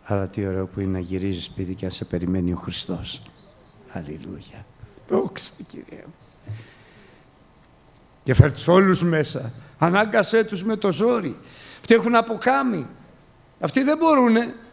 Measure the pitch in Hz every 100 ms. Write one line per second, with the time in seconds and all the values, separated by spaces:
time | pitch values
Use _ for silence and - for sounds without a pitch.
0 | - 101 95 - 98 95 92 - 98 92
1 | 87 92 95 90 - - 92 92 92 -
2 | - 90 87 92 87 87 - 90 - 87
3 | - - - - - - - - - -
4 | 73 78 80 95 - - - - - -
5 | - - 392 - - - - - - -
6 | - - - - - 110 - - - -
7 | - - _ _ _ _ _ _ _ _
8 | _ _ - 131 151 - - 180 196 175
9 | 170 160 147 143 120 - - - 165 185
10 | 214 226 196 226 220 196 196 220 202 151
11 | 220 240 175 - - - - - - 226
12 | 226 233 233 220 - 269 262 196 123 -
13 | - - _ _ _ _ 160 262 269 302
14 | 330 294 247 226 240 - -